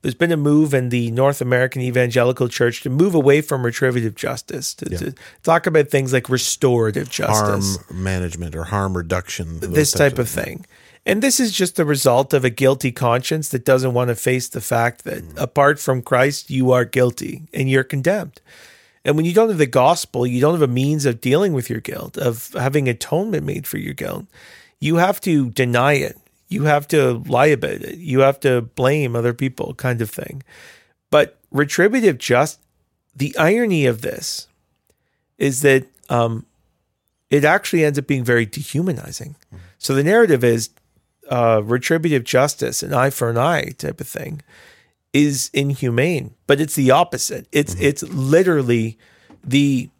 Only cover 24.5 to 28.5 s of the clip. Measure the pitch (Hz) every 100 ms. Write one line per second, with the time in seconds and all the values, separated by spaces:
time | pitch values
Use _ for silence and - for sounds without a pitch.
24.5 | - _ _ 147 165 180 202 - 156 127
25.5 | 110 127 120 135 143 139 - _ _ _
26.5 | 185 151 147 147 156 131 120 - 123 147
27.5 | 135 73 50 - 165 170 131 135 139 139